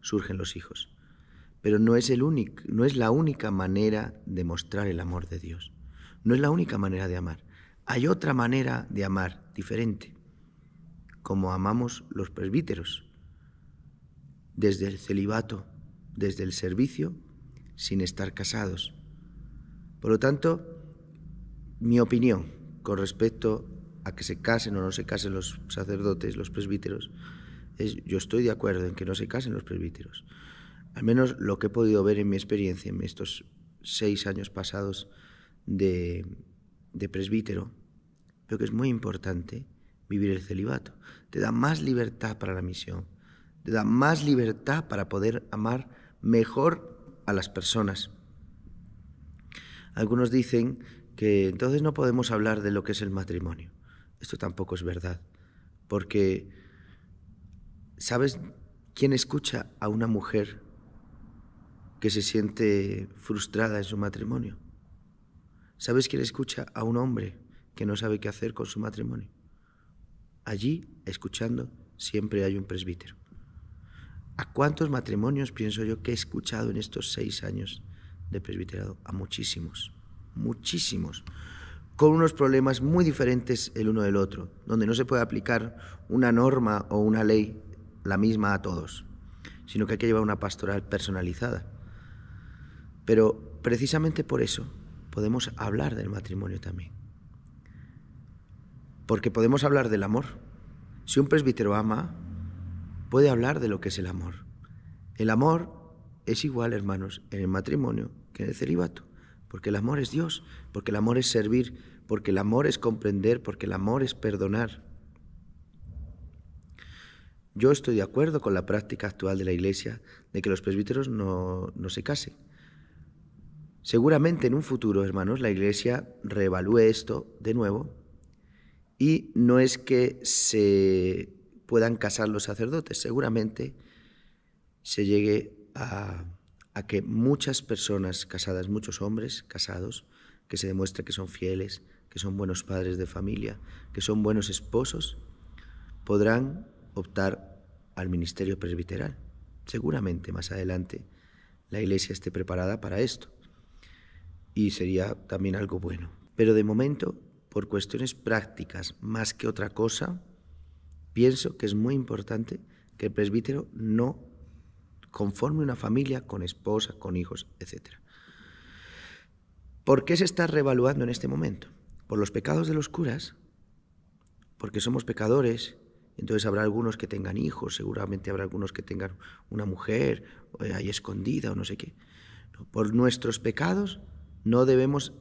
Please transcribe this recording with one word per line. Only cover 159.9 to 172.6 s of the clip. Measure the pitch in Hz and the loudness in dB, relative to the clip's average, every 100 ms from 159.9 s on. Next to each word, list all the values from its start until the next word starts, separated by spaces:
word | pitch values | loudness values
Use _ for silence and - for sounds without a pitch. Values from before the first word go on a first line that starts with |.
| - - 180 - - - - - - - - - | 0 -4 -6 -12 -20 -20 -20 -20 -20 -20 -20 -6
pienso | 113 123 131 - - | 4 4 4 -2 -4
que | 107 | -2
es | 104 | 0
muy | 117 139 | 2 0
importante | 120 110 101 110 113 - - - - - | -2 -6 -4 -6 -6 -10 -14 -20 -20 -6
que | 107 | -4
el | |
presbítero | 104 101 110 113 139 - | 0 0 0 0 -4 -6
no | - 110 110 123 - - - - - - - - - - | -6 0 2 2 -2 -14 -20 -20 -20 -20 -20 -20 -20 -14
conforme | - 101 98 127 156 | -4 -4 0 0 0
una | 143 120 | -2 -2
familia | 110 120 135 127 - | 0 2 2 -2 -6
con | 98 | -8
esposa, | 90 - - 107 - - | -8 -6 -2 0 -2 -6
con | 95 90 | -6 -4
hijos, | 87 - - - | -4 -8 -12 -16
etcétera. | 90 - - - _ - - - - - - - - - - - - _ _ - - - | -14 -14 -18 -20 _ -20 -20 -20 -20 -20 -20 -20 -20 -20 -20 -20 -20 _ _ -20 -20 -2
¿Por | - 135 - | 6 6 6
qué | 175 | 4
se | 185 | 4
está | - 165 | 2 2
reevaluando | 151 139 127 127 143 | 4 4 4 4 2
en | 120 | 0
este | 123 131 | -2 -2
momento? | 139 156 98 - - - - - | -2 -2 -4 -12 -20 -20 -20 -4
Por | 107 | 0
los | 101 | 0
pecados | 117 120 160 | 0 0 0